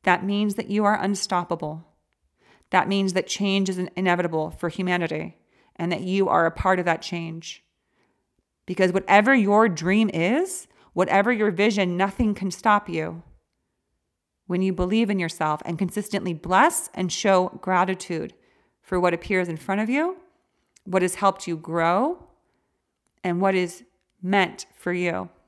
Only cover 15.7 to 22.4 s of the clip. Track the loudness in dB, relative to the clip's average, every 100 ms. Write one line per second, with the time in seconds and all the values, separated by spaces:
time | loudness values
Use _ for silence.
15.7 | -4 -4 -4 -6 -6 -4 -8 0 4 4
16.7 | 2 -8 -6 -6 0 4 4 2 -4 -2
17.7 | 0 0 -2 -6 -6 -8 _ _ _ _
18.7 | _ _ 0 2 0 -2 -2 -2 -6 -4
19.7 | -2 0 0 -2 -4 -16 _ _ _ _
20.7 | _ -2 0 0 2 0 0 -6 -8 -4
21.7 | 0 2 2 0 -4 -12 _